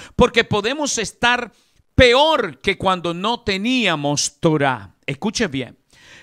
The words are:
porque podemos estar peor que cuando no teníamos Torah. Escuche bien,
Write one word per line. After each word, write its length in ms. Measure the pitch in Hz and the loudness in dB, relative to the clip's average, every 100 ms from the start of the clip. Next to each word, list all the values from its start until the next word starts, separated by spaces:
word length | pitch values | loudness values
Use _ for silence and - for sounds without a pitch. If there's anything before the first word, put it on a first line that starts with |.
| - | -12
porque 300 | - 240 240 | -2 0 0
podemos 520 | 226 208 208 285 285 - | -2 -2 -4 -4 -4 -6
estar 540 | 202 - 240 247 233 - _ _ _ - | -8 -2 0 0 -4 -16 _ _ _ 4
peor 640 | 254 247 311 302 202 131 | 6 6 4 2 0 -4
que 180 | - 190 | -4 -2
cuando 340 | 190 180 170 | 0 0 -2
no 280 | 170 202 240 | -4 -4 -4
teníamos 1000 | - 190 214 254 202 160 143 147 - - | -4 -4 0 0 0 0 0 -2 -4 -2
Torah. 560 | 165 156 139 123 98 _ | 0 2 0 -2 -8 _
Escuche 440 | - 135 208 - 214 | -10 -6 -6 -2 -4
bien, 280 | 135 120 - _ _ - - | -4 -8 -12 _ _ -20 -20